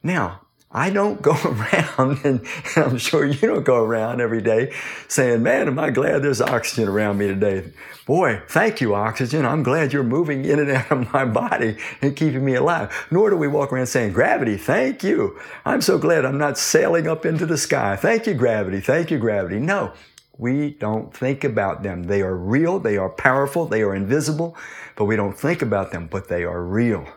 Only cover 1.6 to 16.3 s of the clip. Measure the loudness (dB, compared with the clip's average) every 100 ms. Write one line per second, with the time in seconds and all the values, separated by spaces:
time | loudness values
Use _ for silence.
1.6 | 0 0 0 2 2 2 2 0 -2 -12
2.6 | -2 0 2 0 0 2 2 2 2 2
3.6 | 4 4 4 0 0 -2 -2 0 2 2
4.6 | 0 -6 -12 -14 -4 2 4 4 4 2
5.6 | 2 0 0 2 2 2 2 0 0 0
6.6 | -2 -2 0 2 0 0 0 0 0 0
7.6 | -6 -18 -20 -14 -2 2 2 0 -2 0
8.6 | 0 0 0 0 0 -2 -2 0 0 2
9.6 | 2 2 2 0 0 0 0 -2 0 2
10.6 | 2 0 0 -2 0 0 2 0 0 -2
11.6 | -2 -4 -12 -4 -2 0 0 0 0 2
12.6 | 2 0 -4 -8 0 2 4 4 2 0
13.6 | 0 -2 0 0 2 2 4 4 2 0
14.6 | 0 0 0 -2 0 0 -2 -6 -18 -8
15.6 | -2 0 2 2 2 2 2